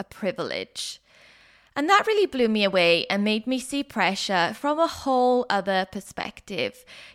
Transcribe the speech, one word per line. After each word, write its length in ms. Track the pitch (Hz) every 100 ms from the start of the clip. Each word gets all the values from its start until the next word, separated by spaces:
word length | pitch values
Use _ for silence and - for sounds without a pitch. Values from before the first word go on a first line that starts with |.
a 40 |
privilege." 1000 | - - 190 175 147 71 95 - - - _ _ - - _ _ _ -
And 100 | 294
that 180 | 403 403
really 180 | 427 392
blew 220 | 262 233
me 160 | 220
away 420 | 202 185 170 170 -
and 160 | 196
made 220 | 208 214 220
me 140 | 262
see 240 | 247 277
pressure 680 | 285 - 180 196 - 190 165 214
from 240 | 285 302
a 80 | 330
whole 580 | - - 262 247 247 240
other 400 | 202 190 190 185
perspective. 920 | 208 - - - - - 185 110 - - - -